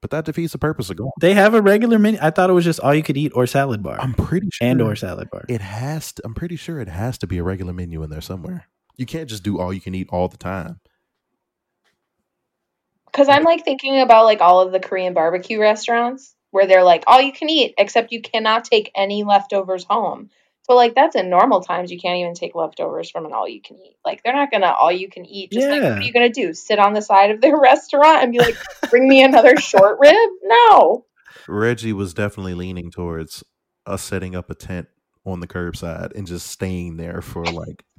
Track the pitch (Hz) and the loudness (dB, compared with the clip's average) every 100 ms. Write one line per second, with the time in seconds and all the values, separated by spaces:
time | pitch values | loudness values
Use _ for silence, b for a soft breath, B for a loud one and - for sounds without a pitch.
0 | - 151 156 156 165 143 151 151 95 87 | -10 -8 -8 -8 -8 -6 -6 -6 -10 -10
1 | 127 - 170 202 202 226 196 208 233 226 | -12 -2 2 4 4 4 4 2 2 2
2 | 208 220 156 160 185 180 170 156 131 151 | 2 0 -2 0 2 2 0 -2 0 0
3 | 156 139 151 123 123 139 139 110 90 - | -2 -4 -4 -2 -2 -2 -2 -4 -8 -8
4 | 131 113 - 175 196 - 120 131 110 107 | -6 -4 -4 -4 -6 -4 -2 0 -2 -4
5 | 95 - - - - 117 98 107 131 156 | -8 -10 -14 -14 -8 -8 -8 -10 -10 -10
6 | - - 113 110 170 170 - 160 101 85 | -12 -16 -16 -12 -12 -12 -12 -12 -10 -8
7 | 120 120 87 90 87 95 90 90 87 80 | -8 -8 -8 -6 -6 -8 -10 -10 -12 -10
8 | 78 78 - 92 80 180 - _ _ - | -12 -12 -14 -14 -14 -14 -18 _ _ -14
9 | 127 165 147 107 95 92 90 95 95 92 | -12 -12 -12 -10 -8 -6 -6 -8 -10 -10
10 | 90 90 90 - 90 95 82 87 _ _ | -8 -6 -6 -6 -12 -10 -12 -16 _ _
11 | _ _ _ _ _ _ _ _ _ _ | _ _ _ _ _ _ _ _ _ _
12 | _ _ _ _ _ _ _ _ _ _ | _ _ _ _ _ _ _ _ _ _
13 | _ - 277 285 330 330 320 269 269 269 | _ 2 4 4 4 0 -2 -6 -2 0
14 | 240 226 226 214 170 180 185 185 185 190 | 6 6 6 4 4 4 2 -2 -4 -6
15 | 185 175 165 180 180 220 214 220 - 233 | -4 -2 -2 -2 -6 0 0 0 -2 -2
16 | 240 262 _ _ _ 190 196 185 180 170 | -4 -8 _ _ _ 0 4 6 6 4
17 | - 254 277 269 311 311 240 - 202 - | 6 4 4 -2 -2 0 0 0 0 -2
18 | 226 233 233 226 220 226 233 220 214 190 | -4 -8 -8 -4 -2 -2 0 -2 -2 -4
19 | 196 208 208 202 202 196 185 185 - 214 | -4 -4 0 0 0 -4 -4 -6 -4 -4
20 | 185 - - _ _ _ - 247 240 240 | -2 -8 -14 _ _ _ 2 4 4 4
21 | 320 254 185 180 240 202 180 180 180 175 | 2 0 0 2 4 2 -2 -6 -8 -8
22 | 180 180 175 170 170 170 160 - 165 165 | -6 -4 -6 -8 -10 -6 -8 -6 -8 -8
23 | 165 170 156 113 92 - - - _ _ | -10 -12 -8 -8 -8 -10 -20 -20 _ _
24 | - - - 269 277 214 180 - 156 180 | -10 -6 -4 -2 -2 0 0 2 2 0
25 | 190 185 180 202 185 226 277 294 185 107 | -6 -16 -18 -16 -8 -4 -2 0 -2 -2
26 | 247 240 240 254 185 160 - 208 202 208 | -2 0 0 0 -6 -6 -4 2 2 0
27 | 208 196 202 214 269 294 262 285 - 285 | 2 4 4 4 2 4 4 4 2 4
28 | 302 302 254 240 240 - - - - 240 | 6 6 2 2 0 -2 -12 -12 0 2
29 | 262 269 262 262 240 277 - 196 202 226 | 6 6 8 8 6 6 2 4 4 6
30 | 285 403 453 370 392 466 466 349 180 - | 6 6 4 -2 0 4 6 6 6 2
31 | - _ b b - 101 113 113 110 98 | -6 _ b b -10 -4 -2 -2 -4 -6
32 | 98 82 104 101 92 87 90 90 85 90 | -6 -6 -6 -6 -10 -10 -10 -12 -12 -10
33 | 87 82 80 - - _ _ _ - 95 | -10 -10 -12 -16 -20 _ _ _ -12 -12
34 | - 95 90 90 - - - 90 82 _ | -8 -10 -8 -10 -12 -14 -12 -12 -12 _
35 | _ _ 95 90 85 90 87 - 87 82 | _ _ -12 -12 -10 -10 -10 -10 -12 -12
36 | 85 - 92 87 - - 95 90 87 80 | -12 -14 -14 -14 -14 -12 -8 -8 -10 -12
37 | 82 87 - 85 85 85 - - _ | -12 -12 -12 -10 -10 -10 -14 -18 _